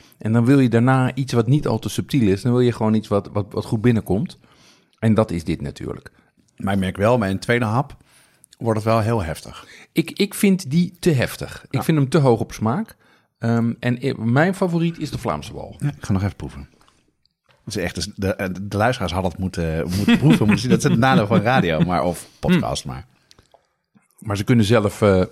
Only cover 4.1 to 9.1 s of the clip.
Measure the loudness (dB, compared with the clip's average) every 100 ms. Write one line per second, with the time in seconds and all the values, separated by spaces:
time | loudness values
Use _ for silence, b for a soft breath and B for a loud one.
4.1 | -2 -4 -10 b b b b b _ 2
5.1 | 2 2 -2 -4 -6 -6 -10 -12 -12 -16
6.1 | b b _ _ -8 -2 -2 -2 0 2
7.1 | 2 0 -2 -2 0 0 -2 -2 -10 b
8.1 | b b b b -6 -2 -2 0 0 0